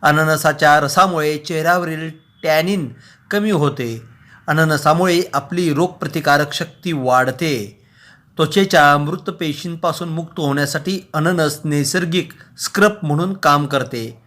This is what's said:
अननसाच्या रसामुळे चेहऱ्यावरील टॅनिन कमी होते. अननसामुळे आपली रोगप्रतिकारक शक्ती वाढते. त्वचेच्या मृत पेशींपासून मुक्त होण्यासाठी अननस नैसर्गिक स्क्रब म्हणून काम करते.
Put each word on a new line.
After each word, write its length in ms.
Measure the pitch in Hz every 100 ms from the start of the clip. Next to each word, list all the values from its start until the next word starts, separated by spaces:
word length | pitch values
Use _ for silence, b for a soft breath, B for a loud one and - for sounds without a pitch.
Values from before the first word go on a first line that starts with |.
अननसाच्या 760 | 151 151 156 156 156 147 151 147
रसामुळे 580 | 147 147 190 170 151 151
चेहऱ्यावरील 720 | 151 160 160 180 170 160 160 160 _ _
टॅनिन 460 | 165 156 170 202 139 113 b b _
कमी 200 | 202 208
होते. 500 | 190 147 139 120 113 - b b b -
अननसामुळे 760 | 156 160 151 151 160 185 175 180
आपली 400 | 147 143 175 175
रोगप्रतिकारक 800 | 143 175 - 151 160 147 143 147
शक्ती 380 | - 160 - 185
वाढते. 920 | 156 127 127 127 127 165 135 101 - b b b b b -
त्वचेच्या 600 | 156 196 196 180 147 143
मृत 320 | 147 180 -
पेशींपासून 800 | 185 165 147 180 170 170 160 170
मुक्त 300 | 160 165 -
होण्यासाठी 600 | 151 139 143 151 156 190 -
अननस 460 | 160 156 180 156 143
नैसर्गिक 680 | 156 147 139 185 175 175 165 - b - -
स्क्रब 260 | - 208 208
म्हणून 300 | 156 147 180
काम 320 | 190 156 147 147
करते. 560 | 139 127 120 113 -